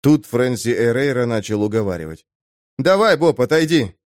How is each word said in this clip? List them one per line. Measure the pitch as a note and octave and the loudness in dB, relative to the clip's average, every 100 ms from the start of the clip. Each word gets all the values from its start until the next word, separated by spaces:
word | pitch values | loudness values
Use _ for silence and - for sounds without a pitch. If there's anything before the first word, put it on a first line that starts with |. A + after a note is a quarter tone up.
Тут | C#3 D3+ - | 4 2 0
Фрэнси | A#2+ B2+ A#2+ A2+ | -2 0 -2 -2
Эрейра | A#2 A#2 A#2 C#3+ B2+ A#2+ | 0 0 0 -2 -2 -2
начал | A2+ G2 G#2 | -2 -4 -4
уговаривать. | G#2 A2 G2+ F2 D#2+ D#2+ _ _ _ _ _ - | -2 -2 -4 -6 -10 -14 _ _ _ _ _ -4
«Давай, | C3+ F#3+ A3 D#3+ | 0 2 2 2
Боб, | E3 C3+ | 2 0
отойди!» | B2 D#3 D#3+ E3 G#2+ - | 0 0 2 0 0 -10